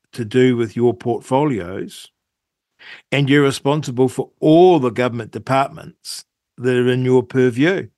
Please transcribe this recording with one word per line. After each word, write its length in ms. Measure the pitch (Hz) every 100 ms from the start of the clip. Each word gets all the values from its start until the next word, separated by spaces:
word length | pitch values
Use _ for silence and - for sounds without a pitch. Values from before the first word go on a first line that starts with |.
| _
to 120 | - 110
do 300 | 127 127 120
with 200 | 113 117
your 180 | 120
portfolios, 1200 | 117 120 110 - 131 151 113 87 95 202 - - _ _ _ _ _ _ _ - - _
and 180 | 135 139
you're 140 | 143
responsible 640 | 139 127 139 151 147 120 131
for 220 | - 131 _
all 400 | 156 160 180 170
the 120 | 123
government 400 | 107 123 117 107
departments 960 | - - 131 139 156 - _ - - - _ _ -
that 180 | 123 123
are 140 | 123
in 140 | 127
your 200 | 127 127
purview. 640 | 123 135 127 117 156 185 110